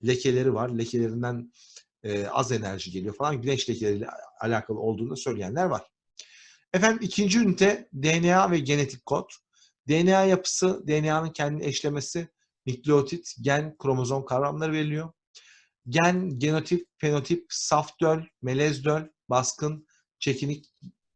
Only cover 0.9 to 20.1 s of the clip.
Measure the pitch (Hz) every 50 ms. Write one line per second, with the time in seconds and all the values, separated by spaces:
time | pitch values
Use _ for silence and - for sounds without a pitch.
0.9 | - 117 117 110 113 120 120 123 123 120 120 - _ _ - - - - _ _
1.9 | _ _ - 107 101 101 101 - - 131 127 117 127 107 101 95 98 92 - 92
2.9 | 90 95 92 104 98 - 139 151 151 123 113 139 135 131 - - 110 - 110 104
3.9 | 104 101 - - - - - - _ _ 110 113 117 110 - - 110 - 110 113
4.9 | 110 95 113 123 - - - 135 113 101 95 92 113 160 185 185 127 - - _
5.9 | _ _ _ _ _ - - - - - - - - _ _ _ - 185 196 220
6.9 | 226 233 233 180 - - 208 196 190 240 226 190 175 - 190 202 214 - - _
7.9 | - 139 135 160 160 170 170 175 180 185 196 190 175 156 135 131 147 147 143 139
8.9 | 131 123 _ - 139 - - - - _ _ _ _ _ _ _ _ _ _ 139
9.9 | 151 160 175 185 190 190 190 190 185 180 185 - - - 185 185 196 - - 147
10.9 | 151 151 151 156 156 160 160 160 - - 147 147 147 151 147 147 131 - - 147
11.9 | 147 143 135 - - 170 165 - _ _ _ _ _ _ _ 131 123 - - 147
12.9 | 147 143 139 139 170 170 - - - 120 117 139 139 147 156 151 151 _ - 135
13.9 | 131 131 127 120 135 135 135 - 131 127 139 143 147 151 160 156 156 156 151 151
14.9 | 147 156 165 160 _ _ _ _ _ - _ _ - _ _ _ _ _ _ 123
15.9 | 120 160 170 175 180 180 190 180 139 120 139 151 156 156 151 - 180 175 - _
16.9 | _ _ - 151 147 147 - - 175 170 - _ - - - - 160 151 151 -
17.9 | - _ 175 160 160 160 160 - _ _ 123 123 131 139 147 151 139 135 135 147
18.9 | 151 156 156 156 _ _ _ - 123 127 127 - - - 151 151 156 151 - _
19.9 | _ _ _ _